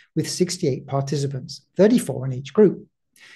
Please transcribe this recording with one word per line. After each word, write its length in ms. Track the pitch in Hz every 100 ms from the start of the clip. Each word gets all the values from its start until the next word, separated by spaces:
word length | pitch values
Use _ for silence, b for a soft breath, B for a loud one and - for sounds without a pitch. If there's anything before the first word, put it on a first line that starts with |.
| b 156
with 140 | 147
sixty-eight 560 | - 180 - 147 123 -
participants, 800 | 139 135 147 139 135 - - _ -
thirty-four 520 | 202 247 - 123 131
in 60 |
each 200 | 127 -
group. 320 | - 208 - - _ _ _ b